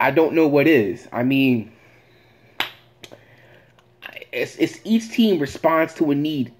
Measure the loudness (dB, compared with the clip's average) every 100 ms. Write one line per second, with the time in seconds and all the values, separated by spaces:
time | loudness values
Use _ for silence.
0 | 0 2 2 2 2 4 4 4 2 -4
1 | -10 -4 -2 0 2 0 -4 -16 _ _
2 | _ _ _ _ _ -12 -12 -14 _ _
3 | -20 -20 _ _ _ _ _ _ _ _
4 | -18 -18 -10 -6 -6 -4 -4 -4 -2 -2
5 | 0 0 2 2 -2 -2 0 0 0 -2
6 | -2 -2 -2 -4 -6